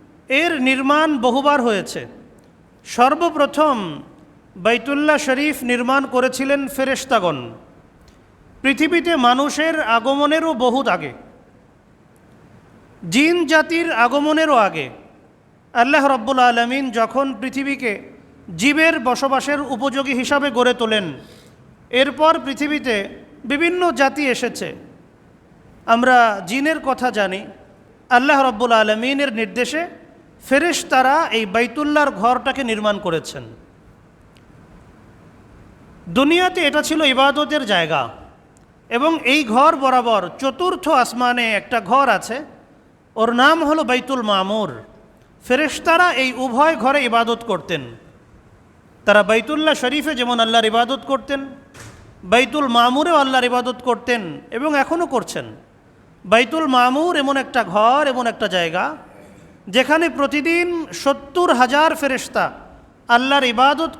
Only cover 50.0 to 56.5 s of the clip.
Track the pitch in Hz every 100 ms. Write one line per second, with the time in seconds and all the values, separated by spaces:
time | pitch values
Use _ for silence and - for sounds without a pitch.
50 | 277 254 240 240 226 233 220 226 240 269
51 | - 269 - 277 277 - - - - -
52 | - - 180 226 262 302 277 233 240 262
53 | 339 311 269 262 247 247 247 247 254 233
54 | 247 240 180 143 - 233 302 294 - 339
55 | 339 254 180 165 117 107 - _ _ _
56 | _ _ 185 220 254